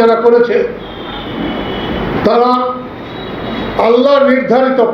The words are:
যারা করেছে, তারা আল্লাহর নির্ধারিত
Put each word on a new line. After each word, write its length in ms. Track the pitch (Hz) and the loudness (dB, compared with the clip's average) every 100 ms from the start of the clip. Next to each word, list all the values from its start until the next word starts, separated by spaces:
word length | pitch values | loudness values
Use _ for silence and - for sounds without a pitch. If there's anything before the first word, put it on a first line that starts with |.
যারা 160 | 226 226 233 | 4 4 4
করেছে, 300 | 233 240 233 190 - - - - - - - - - - - - - - - 196 | 4 4 0 -2 -6 -12 -12 -12 -10 -10 -8 -6 -6 -6 -6 -6 -6 -4 -2 2
তারা 240 | 233 247 247 254 254 254 - - - - - - - - - 214 | 2 4 2 0 -4 -10 -14 -14 -12 -10 -10 -8 -6 -4 0 2
আল্লাহর 380 | 240 269 277 254 | 4 4 4 4
নির্ধারিত 500 | 254 175 240 262 262 226 | 2 2 2 2 2 2